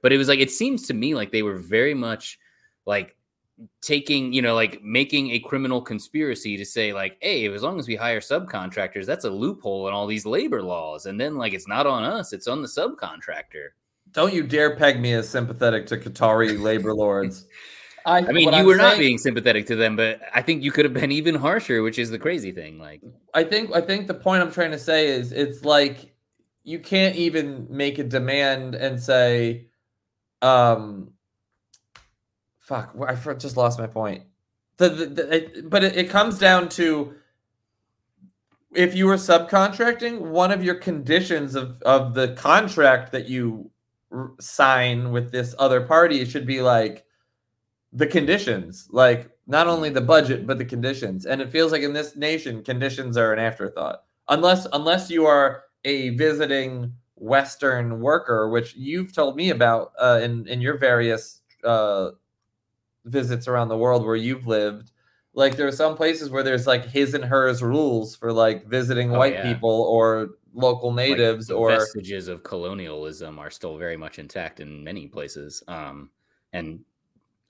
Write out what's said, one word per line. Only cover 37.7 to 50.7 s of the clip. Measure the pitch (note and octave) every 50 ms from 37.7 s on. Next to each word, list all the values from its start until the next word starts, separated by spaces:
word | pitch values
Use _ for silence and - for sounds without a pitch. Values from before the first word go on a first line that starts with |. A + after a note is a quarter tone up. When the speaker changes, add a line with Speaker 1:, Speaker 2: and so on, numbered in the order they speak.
| _ _ _ _ _ _ _ _ _ _ _ _ _ _ _ _ _ _ _ _ -
Speaker 2:
if | E3 F3+ F3+ F#3+
you | F#3+ F#3
were | F#3+ G3
subcontracting, | F#3 F#3 - F3 E3 E3+ - - G3 F#3+ G#3 G3 - A#3 A#3 A#3 A#3 - A#3+ A#3 A3+
one | F3 D#3+ D#3+ E3+ F3+ F#3 G3+
of | F#3+ F#3
your | F3+ F3+
conditions | F3+ - F#3+ F3 D3+ C#3 B2 D#3 F3+ F#3 F#3+ F3+ D#3 C#3+ C#3 C3
of, | C3+ C3 B2+ B2 - -
of | A#2+ C3+ C3+ B2+ B2 A#2
the | B2+ C3 B2 B2
contract | - - C#3+ D#3 G3+ A3 G3 - - D3+ C3+ C3 B2 B2 - -
that | C3 - -
you | B2+ B2+ A#2+ A#2 A2 A2 - - _ _ _ _ _ _ _ _ -
r-, | B2 C3 - - -
sign | - - - - C#3+ C3+ C3 B2+ B2 B2 B2 A#2+ B2 B2 A#2+
with | A#2+ A#2+ A#2+
this | A#2+ B2+ A#2+ A#2+ - -
other | C3+ C3+ B2+ B2 A#2
party, | B2 D#3+ D#3+ F3 E3+ D3+ C#3
it | B2+ A#2+
should | B2 D3 B2+
be, | A#2+ C3+ C3 B2+
like, | B2+ B2 A#2 A2+ G#2+ - - - _ _ _ _ _ _ _ _ _ _ _ _ _ _ _ _ _ -
the | A#2+ D3+
conditions, | D3 - F3 C#3+ C#3 F3+ G3+ G3 - A2+ G2 F2+ E2 - - - -
like, | - A#2+ C3 B2+ A#2+ A#2+ A#2+ - _ _ _
not | - C3+ D3+ E3 E3+
only | E3+ E3 D#3 D3+
the | C#3 C3
budget, | B2 A#2+ D#3+ D#3 D3 C3 C3 A2 G2+
but | A2+ C3+ A#2
the | B2
conditions. | B2